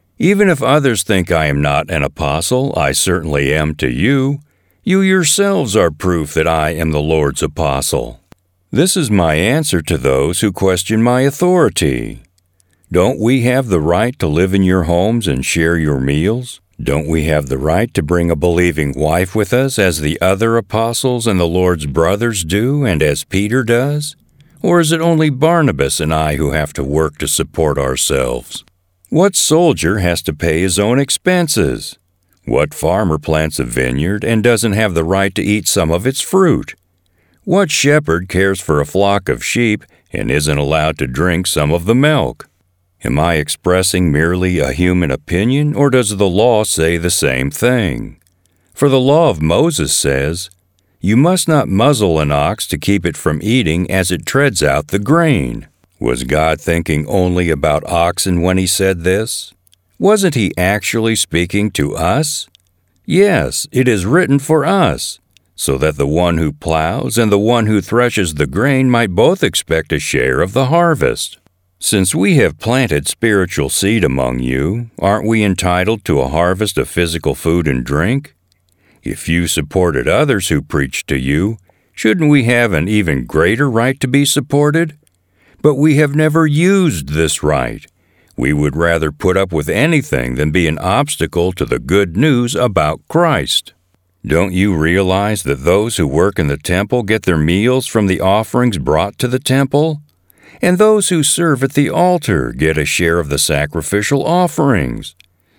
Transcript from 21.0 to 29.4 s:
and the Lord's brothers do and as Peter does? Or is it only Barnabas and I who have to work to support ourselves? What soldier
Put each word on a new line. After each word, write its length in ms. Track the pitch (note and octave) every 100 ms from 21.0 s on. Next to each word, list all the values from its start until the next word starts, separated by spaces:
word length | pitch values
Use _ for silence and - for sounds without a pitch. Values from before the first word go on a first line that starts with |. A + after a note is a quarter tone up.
| C3 B2 A2+
and 140 | G2
the 80 | E2+
Lord's 380 | F2 F#2 F2 D2
brothers 580 | C2 E2 G2+ A#2 G#2
do 400 | E2 G2 A#2+ D3
and 180 | C3+ E2
as 220 | D2+ D2
Peter 400 | - F#2+ G#2 B2
does? 500 | A#2 A#2+ C3+ D3 D3 - _ _ _ _
Or 180 | F3+ F3
is 140 | D#3+
it 80 | E3
only 300 | E3 D#3+ D#3
Barnabas 720 | B2+ D3+ E3+ D3 C#2+ C#2 -
and 120 | D#2
I 240 | D#2+ D#2 C#2+
who 140 | D2
have 240 | D#2 D2
to 100 | -
work 320 | C2+ D2 D#2+ D2
to 120 | D2+
support 500 | - - - D#2 C#2
ourselves? 840 | C2+ C2 - C2+ B1+ B1 - - - _ _ _ _
What 260 | D3+ G3
soldier 680 | -